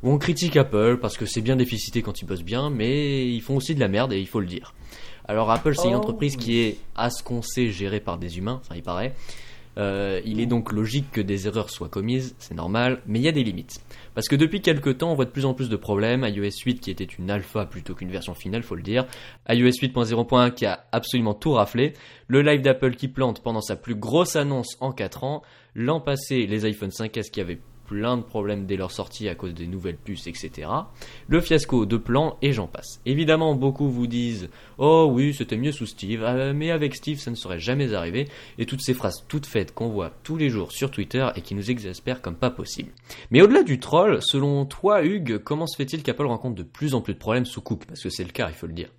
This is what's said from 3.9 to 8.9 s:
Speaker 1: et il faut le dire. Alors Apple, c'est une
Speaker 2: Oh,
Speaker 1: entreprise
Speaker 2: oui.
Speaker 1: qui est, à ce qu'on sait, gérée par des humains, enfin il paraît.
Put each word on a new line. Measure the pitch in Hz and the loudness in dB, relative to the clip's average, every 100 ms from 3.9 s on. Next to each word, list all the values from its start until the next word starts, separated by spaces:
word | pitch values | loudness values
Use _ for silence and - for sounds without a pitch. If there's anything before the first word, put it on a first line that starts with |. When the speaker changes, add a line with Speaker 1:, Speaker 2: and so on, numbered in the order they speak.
| 98 131 | 2 2
Speaker 1:
et | 98 | 0
il | 95 | -2
faut | 113 | -2
le | 92 | -2
dire. | 87 - - - - - - - | -6 -12 -18 -18 -14 -14 -14 -4
Alors | 107 110 | 0 4
Apple, | 113 156 | 4 4
c'est | 143 175 | 2 2
une | |
Speaker 2:
Oh, | 120 | 2
Speaker 1:
entreprise | 107 117 143 135 | 0 0 -2 -2
Speaker 2:
oui. | |
Speaker 1:
qui | 117 117 | 0 2
est, | 113 - - - | 2 0 -8 -2
à | 117 | -2
ce | 120 | -2
qu'on | - 120 | -6 -6
sait, | 110 - 120 | -4 0 0
gérée | 92 98 104 | 0 -2 -2
par | - 87 | -4 -6
des | 90 82 | -6 -6
humains, | 98 127 | -4 -6
enfin | - 85 | -8 -10
il | |
paraît. | 92 | -6